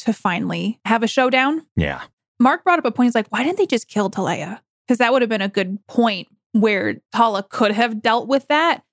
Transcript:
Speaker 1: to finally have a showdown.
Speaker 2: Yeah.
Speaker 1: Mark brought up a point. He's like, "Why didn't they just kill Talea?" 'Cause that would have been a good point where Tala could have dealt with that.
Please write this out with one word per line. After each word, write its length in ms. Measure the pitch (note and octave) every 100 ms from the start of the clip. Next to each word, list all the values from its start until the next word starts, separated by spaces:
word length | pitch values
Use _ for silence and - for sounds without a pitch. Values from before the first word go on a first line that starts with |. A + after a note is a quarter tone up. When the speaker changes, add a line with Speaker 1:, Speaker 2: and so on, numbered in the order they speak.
Speaker 1:
to 80 | -
finally 680 | G#3+ G3 F3 F3 E3+ F#3 A3+
have 180 | G3+ A3+
a 40 | A3
showdown. 600 | - B3+ C4 C4 D#4+ - -
Speaker 2:
Yeah. 260 | D2 C#2 - _ _ -
Speaker 1:
Mark 240 | C#3+ D#4
brought 140 | - F4
up 60 |
a 60 | B3+
point. 160 | A3 B3
He's 60 |
like, 140 | A#3 G#3
"Why 160 | G#3+
didn't 140 | C4+ F#4+
they 80 | G4
just 220 | A#3 -
kill 220 | G#3 G3
Talea?" 500 | G3+ F#3 E3 D#3 G#3 _ _ -
'Cause 100 | A#3+
that 140 | A#3+
would 100 | C4
have 60 | A#3
been 140 | G#3+
a 60 | G3
good 300 | G3+ F#3 G3 _
point 420 | - A#3 F#3+ - _ _
where 420 | A3 G#3+ G3+ G3+ - _
Tala 280 | - A#3 G3+
could 260 | G3 - G#3+
have 300 | G#3 A#3+ A3
dealt 260 | A3+ A#3 -
with 180 | C4+ -
that. 340 | D4 E4+ D4 -